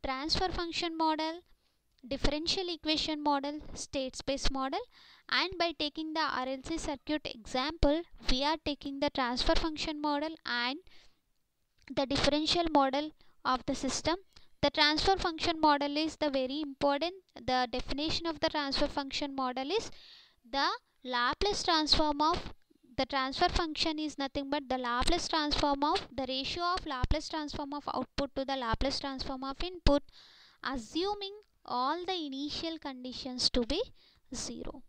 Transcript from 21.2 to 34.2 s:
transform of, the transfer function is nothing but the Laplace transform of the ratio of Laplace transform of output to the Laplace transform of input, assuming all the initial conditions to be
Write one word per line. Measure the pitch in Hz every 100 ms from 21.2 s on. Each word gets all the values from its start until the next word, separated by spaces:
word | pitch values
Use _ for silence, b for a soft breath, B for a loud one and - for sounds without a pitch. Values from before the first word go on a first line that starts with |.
| 247 302 403 392
transform | - 320 302 - 302 294
of, | 302 359 - - _ _ - -
the | 262
transfer | 277 262 269 349
function | - 339 302 320 311
is | 311 -
nothing | 269 285 277
but | 294 262
the | 254
Laplace | 247 240 - - -
transform | 320 294 - 294 277
of | 294 381 - 247
the | 254
ratio | 262 269 349
of | 349 359 330
Laplace | 254 254 302 -
transform | 320 294 - 285
of | 285 -
output | - - - 277 -
to | 262
the | 269
Laplace | 233 226 269 269
transform | 277 262 - 262
of | 269 269
input, | 349 370 - 285 - B B B B B
assuming | - 262 214 311 381 415 392 415 _ _ -
all | 240 262 330 359
the |
initial | 370 294 269 294 - 330 320
conditions | 285 254 254 247 262 254 -
to | 254 226
be | 320 523 b b b